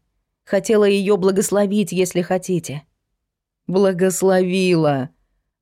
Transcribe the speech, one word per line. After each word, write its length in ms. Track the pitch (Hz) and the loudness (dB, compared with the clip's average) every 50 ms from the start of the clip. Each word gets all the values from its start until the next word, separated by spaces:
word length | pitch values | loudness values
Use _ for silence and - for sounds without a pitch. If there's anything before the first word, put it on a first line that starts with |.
| _ _ _ _ _ _ _ _ _ | _ _ _ _ _ _ _ _ _
Хотела 400 | - - 196 190 - 226 208 208 | -4 -4 -2 0 2 2 2 4
ее 320 | 202 196 202 196 196 208 | 2 2 2 0 0 0
благословить, 760 | 185 180 196 190 190 214 - 190 202 202 196 202 214 202 - | 2 2 0 0 0 0 0 0 0 0 0 0 -2 -2 -2
если 280 | 180 180 185 175 - 175 | -2 -2 -2 -2 -2 -4
хотите. 640 | 175 - 185 185 185 - 185 165 - - 131 151 - _ _ _ _ _ _ _ _ _ _ _ _ _ _ _ _ | -2 -2 -4 -4 -2 -4 -4 -4 -4 -8 -10 -12 -14 _ _ _ _ _ _ _ _ _ _ _ _ _ _ _ _
Благословила. 1400 | - 175 190 202 190 190 170 190 190 180 - 185 190 185 185 185 180 180 190 185 180 180 160 156 147 143 135 127 151 _ _ _ _ _ _ _ _ _ _ | -4 0 2 2 2 2 0 0 -2 0 0 0 2 2 2 0 0 0 0 2 2 2 2 2 2 0 0 -4 -6 _ _ _ _ _ _ _ _ _ _